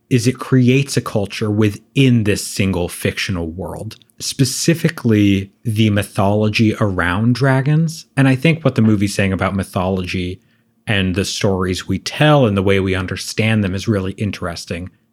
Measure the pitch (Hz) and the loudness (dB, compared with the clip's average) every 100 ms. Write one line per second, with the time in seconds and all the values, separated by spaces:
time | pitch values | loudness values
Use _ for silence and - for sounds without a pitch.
0 | _ 127 113 - - 131 123 135 139 127 | _ 0 0 -2 0 2 4 2 0 -4
1 | - 110 98 - 107 104 107 101 - 139 | -4 -4 -4 -4 -2 2 0 0 -4 2
2 | 131 120 101 92 - - 98 87 87 - | 4 4 2 -2 -4 -2 -2 -2 -4 -4
3 | 101 - - 90 82 87 85 - 110 - | -6 -4 -6 -6 -6 -8 -10 -10 -12 -16
4 | _ _ - - 127 - - 160 160 - | _ _ -8 -2 -2 0 -2 0 -2 -2
5 | 120 107 101 98 98 _ 113 107 113 101 | 2 4 4 2 -2 _ -4 2 2 2
6 | 98 - 98 104 107 107 107 - 107 90 | -2 0 0 2 0 2 2 2 0 0
7 | 85 92 117 120 139 131 135 156 165 - | 0 2 0 2 2 2 2 2 0 -4
8 | - - 135 131 165 160 131 - 110 101 | -6 2 2 4 2 2 0 2 2 2
9 | 98 - 98 90 95 95 90 98 92 95 | 0 0 -2 0 -2 -2 -4 -2 -2 -2
10 | 90 92 90 92 _ _ _ _ - 101 | -4 -6 -6 -10 _ _ _ _ -4 -2
11 | 95 92 92 - 104 95 92 87 - 95 | 0 -2 -4 -2 0 0 -2 -4 -4 -6
12 | - - 151 147 117 98 95 98 95 92 | -6 0 4 4 4 2 2 2 2 -2
13 | 90 92 - - 110 110 98 95 117 101 | -4 -8 -8 -2 0 0 0 -2 -2 -2
14 | 95 95 104 - 90 82 - 85 92 - | -2 -4 -6 -6 -8 -10 -10 -10 -10 -16
15 | _ | _